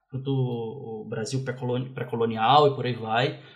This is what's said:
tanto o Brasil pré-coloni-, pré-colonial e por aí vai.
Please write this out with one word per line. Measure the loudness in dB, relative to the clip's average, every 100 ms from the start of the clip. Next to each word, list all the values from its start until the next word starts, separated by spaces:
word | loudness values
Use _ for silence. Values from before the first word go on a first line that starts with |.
| _
tanto | -10 -2
o | 0 0 -2 -8 -10 -10 -12 -8
Brasil | -8 -4 -4
pré-coloni-, | -6 -6 -4 -4 -4
pré-colonial | -8 -6 -2 0 2 6 8 8
e | 4
por | -4
aí |
vai. | -4 -2 0 0 -2 -14